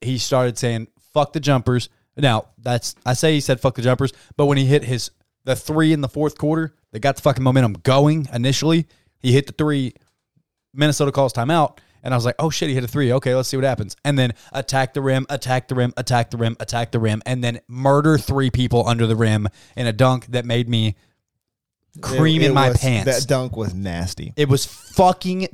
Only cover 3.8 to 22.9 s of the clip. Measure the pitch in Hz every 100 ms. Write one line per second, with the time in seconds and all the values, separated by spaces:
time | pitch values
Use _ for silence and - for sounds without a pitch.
3.8 | 120 123 135 - _ - 143 139 131 147
4.8 | 117 123 - - _ _ - 127 - 156
5.8 | 160 156 135 147 151 - 151 160 160 -
6.8 | _ 113 139 135 151 127 131 131 120 87
7.8 | 131 135 147 160 139 120 127 131 147 165
8.8 | 156 _ _ _ 127 131 143 107 151 143
9.8 | 127 - _ _ _ _ _ _ _ -
10.8 | 151 139 143 135 135 - 120 170 147 -
11.8 | _ _ 123 127 117 - 156 - 160 131
12.8 | 120 147 131 127 127 127 123 131 131 127
13.8 | 101 - 143 143 123 - - - 131 135
14.8 | 131 147 135 131 135 143 127 127 - 127
15.8 | 123 - 104 123 117 123 117 113 110 117
16.8 | 117 120 113 107 - 127 120 117 - 123
17.8 | 135 143 151 151 - 139 131 123 123 120
18.8 | 117 117 113 113 113 107 104 - - -
19.8 | 120 107 131 127 117 123 120 120 117 117
20.8 | 110 101 _ _ _ _ _ _ _ _
21.8 | _ - - 131 156 160 151 139 131 120
22.8 | 131